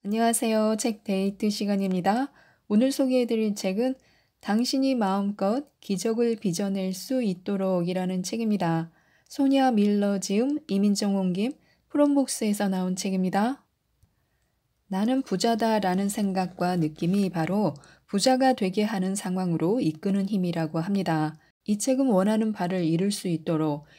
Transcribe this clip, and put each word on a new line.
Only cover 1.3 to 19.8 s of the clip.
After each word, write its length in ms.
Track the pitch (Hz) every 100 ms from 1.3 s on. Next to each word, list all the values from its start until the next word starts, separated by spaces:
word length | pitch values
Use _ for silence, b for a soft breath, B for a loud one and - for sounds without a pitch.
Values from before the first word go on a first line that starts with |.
| 202 214
시간입니다. 800 | 208 202 196 196 185 180 226 277 b b b b
오늘 260 | 214 262
소개해드릴 640 | 277 269 254 240 226 220
책은 400 | 208 196 190 254 262 b b b b
당신이 540 | - 214 247 269 269
마음껏 720 | 254 196 196 202 208 196 240 294 _
기적을 540 | - 190 226 226 233 220
빚어낼 580 | 196 170 202 196 185
수 280 | 185 - 262
있도록이라는 1000 | 226 180 - 202 190 185 175 185 185 185
책입니다. 680 | 185 226 226 208 170 165 165 b b b b
소니아 440 | - 269 269 262
밀러 460 | 220 208 208 202 196
지음, 420 | 196 202 262 294 -
이민정 500 | 196 208 202 202 196
옮김, 360 | 185 180 233 - b b b
프롬북스에서 760 | 285 294 285 262 - 214 208 202
나온 280 | 190 185 185
책입니다. 720 | 196 190 185 190 220 277 _ _ _ _ _ _ _ _ _ _ _ _ _
나는 340 | 190 220 262
부자다라는 880 | 269 185 233 226 226 220 190 185 202
생각과 680 | 202 196 190 180 - 180 180
느낌이 520 | 151 151 170 196 190
바로 460 | 170 160 202 190 135 B B _
부자가 480 | 202 262 262 262
되게 300 | 254 190 190
하는 300 | 214 208 185
상황으로 680 | 196 190 185 185 160 160 240